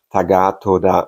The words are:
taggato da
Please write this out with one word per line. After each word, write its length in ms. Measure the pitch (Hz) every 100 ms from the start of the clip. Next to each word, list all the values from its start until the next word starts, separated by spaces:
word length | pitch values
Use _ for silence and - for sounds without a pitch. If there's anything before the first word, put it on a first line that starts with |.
| _
taggato 720 | 98 90 92 95 - 101 92
da 280 | 92 90